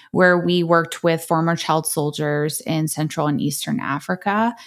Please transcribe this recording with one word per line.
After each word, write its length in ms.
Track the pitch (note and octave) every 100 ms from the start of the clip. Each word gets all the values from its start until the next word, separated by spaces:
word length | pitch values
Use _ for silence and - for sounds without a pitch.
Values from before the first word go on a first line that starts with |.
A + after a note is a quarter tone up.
| _
where 260 | - F3+ F3
we 240 | F3 F3+
worked 420 | E3+ E3+ D#3+ -
with 220 | E3+ D#3+ -
former 300 | E3 E3 E3
child 320 | - D#3 -
soldiers 720 | E3 D3 D3 D3+ D3 D3+ -
in 260 | - D#3+ D#3
Central 380 | - D#3 - D3+
and 160 | D3
Eastern 380 | D3 D3 - D3
Africa. 760 | A2 C#3+ - F3+ G3+ G#3 A#3 A#3